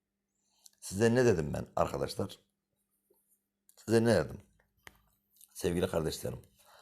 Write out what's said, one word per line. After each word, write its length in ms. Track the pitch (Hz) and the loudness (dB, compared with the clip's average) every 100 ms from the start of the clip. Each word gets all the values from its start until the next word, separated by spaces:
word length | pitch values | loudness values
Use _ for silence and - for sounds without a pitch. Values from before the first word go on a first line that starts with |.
| _ _ _ _ _ _ - _ | _ _ _ _ _ _ -20 _
size 360 | - 92 113 120 | -10 0 4 6
ne 100 | 120 | 4
dedim 280 | 90 73 | 4 -2
ben 120 | 71 - - | -6 -6 -2
arkadaşlar? 640 | 80 71 69 - - - _ _ _ _ _ _ _ _ _ _ _ _ _ _ | -2 -2 -6 -6 -8 -10 _ _ _ _ _ _ _ _ _ _ _ _ _ _
Size 280 | - 113 | 0 2
ne 120 | 117 101 | 4 2
dedim? 260 | 71 - - _ _ _ - - _ _ _ _ - | 0 -8 -18 _ _ _ -20 -20 _ _ _ _ -20
Sevgili 340 | - 90 87 92 | -6 -2 0 0
kardeşlerim, 520 | 85 78 - - 62 - _ _ - | -2 -4 -4 -8 -12 -16 _ _ -20